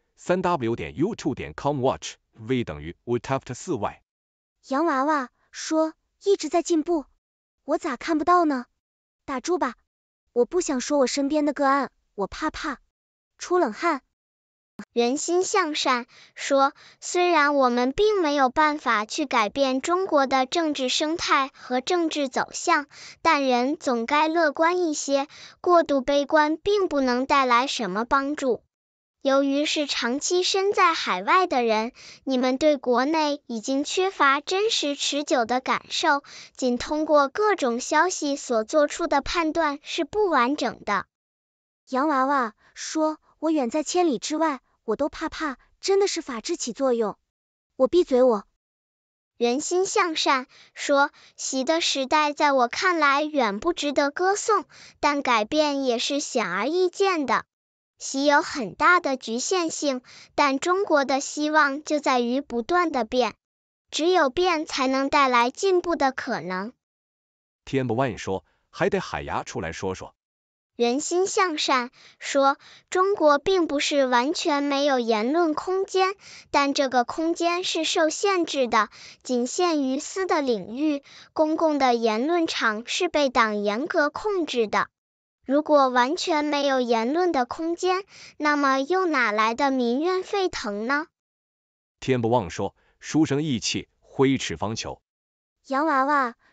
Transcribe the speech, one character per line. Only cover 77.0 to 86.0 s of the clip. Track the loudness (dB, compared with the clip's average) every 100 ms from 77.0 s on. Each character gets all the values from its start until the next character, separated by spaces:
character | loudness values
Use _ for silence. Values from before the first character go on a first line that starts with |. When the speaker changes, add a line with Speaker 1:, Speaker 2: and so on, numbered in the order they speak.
Speaker 3:
空 | 0 -2 -2
间 | 0 -2 -2 -4
是 | -4
受 | -2 0 0
限 | 0 0 0 -2
制 | -2 0
的， | 0 0 -6 -20 -18
仅 | -4 -2 -2
限 | 0 0 2
于 | 0 -4
私 | -6 -6 -2
的 | 0
领 | 0 -2 -4 -4
域， | -2 -2 -8 -20 -10
公 | -2 0 2
共 | 0 2
的 | 2 2
言 | 0 0 0
论 | 0 0
场 | 0 -2 -2 -6
是 | -4 0
被 | 0 2
党 | 2 0 0
严 | -2 -2 -2
格 | 0 0
控 | -2 -4 -4 -2
制 | -2 0
的。 | -2 -2 _ _ _ _ _ 0
如 | 0
果 | 4 4 6
完 | 2